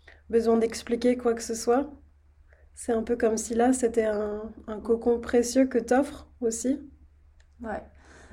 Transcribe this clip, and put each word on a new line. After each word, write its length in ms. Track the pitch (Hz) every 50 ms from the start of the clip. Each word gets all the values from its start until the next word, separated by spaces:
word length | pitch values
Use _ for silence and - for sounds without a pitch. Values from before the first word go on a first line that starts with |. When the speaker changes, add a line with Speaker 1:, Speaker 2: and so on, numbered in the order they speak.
| _ - - _ _ -
Speaker 1:
besoin 280 | 214 233 226 233 226
d'expliquer 600 | 226 226 226 - - - - 233 233 - 247 247
quoi 180 | 254 - 233 226
que 80 | 233
ce 120 | - - 226
soit. 360 | - - 240 240 269 294 294 - - - _ _ _ _ _ _ _ - _ _ _ - _ _
C'est 180 | - - -
un 100 | 233 226
peu 140 | 220 - 240
comme 200 | 240 247 214 220 220
si 160 | - - 233
là, 180 | 226 240 254
c'était 320 | 254 - 247 226 226 233 220
un, 380 | 214 208 208 214 208 208 214 214 226 - - -
un 140 | 226 214 202
cocon 400 | - 233 226 226 - 240 233 233
précieux 460 | 233 - 262 240 240 240 - 262 269
que 120 | 262 254 233
t'offres 500 | 233 - 247 269 285 - - - - - - -
aussi. 380 | 247 226 226 - - 254 294 285 - - - _ - - _ _ _ - _ - _ _ _ -
Speaker 2:
Ouais. 200 | 240 220 196 - - - - - - - - - - -